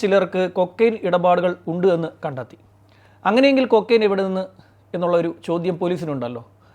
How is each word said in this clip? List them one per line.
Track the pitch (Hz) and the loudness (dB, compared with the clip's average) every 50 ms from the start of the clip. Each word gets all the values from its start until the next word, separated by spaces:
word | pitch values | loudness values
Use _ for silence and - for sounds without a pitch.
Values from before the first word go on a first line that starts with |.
| - | 0
ചിലർക്ക് | 196 190 196 185 180 - 185 185 180 180 196 | 2 2 2 2 0 -2 -2 -2 -2 0 -2
കൊക്കെയ്ൻ | 185 175 - - 226 233 226 214 - | -2 -2 0 0 0 0 0 -2 -2
ഇടപാടുകൾ | 185 175 180 170 180 175 180 175 180 180 - - 175 165 | -2 0 2 2 2 2 2 2 0 -2 -4 -8 -8 -4
ഉണ്ട് | 180 180 190 175 | 0 2 2 2
എന്ന് | 170 165 - - - - | 2 -2 -6 -10 -10 -10
കണ്ടെത്തി. | 156 139 127 123 - - - _ _ _ _ _ _ _ _ _ _ _ _ _ 185 | -10 -10 -10 -12 -14 -18 -20 _ _ _ _ _ _ _ _ _ _ _ _ _ 0
അങ്ങനെയെങ്കിൽ | 208 254 269 277 269 269 262 - 240 | 2 4 4 4 4 2 2 4 2
കൊക്കെയ്ൻ | 220 190 - 233 226 214 202 | 2 2 2 2 2 2 2
എവിടെ | 196 190 196 190 | 0 0 -2 -2
നിന്ന് | 190 185 190 190 - - _ _ _ _ _ _ - | -4 -4 -6 -8 -12 -20 _ _ _ _ _ _ -6
എന്നുള്ളൊരു | 175 180 175 175 170 165 170 165 - - - | -4 -2 2 2 2 0 0 -4 -8 -6 -6
ചോദ്യം | 165 170 170 180 175 165 185 | -4 -4 -2 -4 -4 -4 -4
പോലീസിനുണ്ടല്ലോ. | 175 180 156 170 156 143 131 123 120 123 117 117 - _ _ _ _ _ | -4 -4 -4 -6 -8 -6 -6 -6 -8 -8 -10 -14 -16 _ _ _ _ _